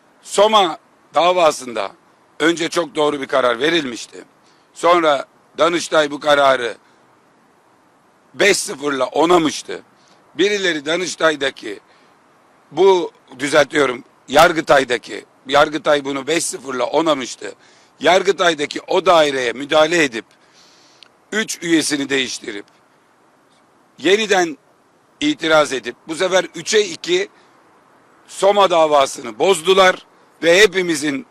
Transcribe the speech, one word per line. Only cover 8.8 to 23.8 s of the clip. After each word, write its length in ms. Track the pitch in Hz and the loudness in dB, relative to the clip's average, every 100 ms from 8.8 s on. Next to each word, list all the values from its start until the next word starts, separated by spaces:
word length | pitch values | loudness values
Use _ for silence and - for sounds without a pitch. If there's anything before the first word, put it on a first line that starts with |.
| 143 135 127 | -6 -4 -2
onamıştı. 800 | 139 165 180 151 - - 87 - _ _ _ _ 131 | 0 2 2 2 -4 -10 -14 -16 _ _ _ _ -4
Birileri 480 | 202 202 185 156 143 | -2 0 -2 -4 -4
Danıştay'daki 920 | 175 165 - 160 147 139 - 110 98 _ _ _ _ _ _ _ _ _ | -6 -6 -2 -2 0 -4 -6 -12 -14 _ _ _ _ _ _ _ _ _
bu, 400 | 143 196 185 151 - _ 131 | 2 4 4 0 -10 _ -8
düzeltiyorum, 640 | 139 151 139 151 135 120 - _ - | 0 2 2 0 0 -2 -12 _ 0
Yargıtay'daki, 1000 | 139 175 160 156 143 127 117 - - - _ 127 | 4 4 2 2 2 2 -4 -6 -16 -16 _ -2
Yargıtay 580 | 143 156 151 156 147 135 | 0 2 0 0 0 -2
bunu 220 | 139 131 | -8 -4
beş 180 | 165 - | -4 -4
sıfırla 400 | 180 135 127 120 | -10 -10 -6 -2
onamıştı. 680 | 147 165 139 117 - 101 - _ _ _ _ | 0 0 -2 -4 -12 -16 -16 _ _ _ _
Yargıtay'daki 800 | 143 190 185 196 175 147 143 - | 2 2 2 0 0 0 -6 -8
o 240 | - 180 180 | -4 0 4
daireye 480 | 165 151 135 123 | 4 4 0 -4
müdahale 500 | 117 143 156 156 170 | -6 -2 2 2 2
edip 220 | 135 113 - _ _ _ _ _ _ _ - _ _ | 0 -4 -12 _ _ _ _ _ _ _ -20 _ _
üç 320 | 208 214 - | -6 -6 -8
üyesini 460 | 170 160 131 147 131 | 0 0 0 -4 -2
değiştirip 560 | 135 120 - 120 104 - _ _ _ _ _ _ _ _ _ _ _ | -4 -4 -8 -12 -14 -16 _ _ _ _ _ _ _ _ _ _ _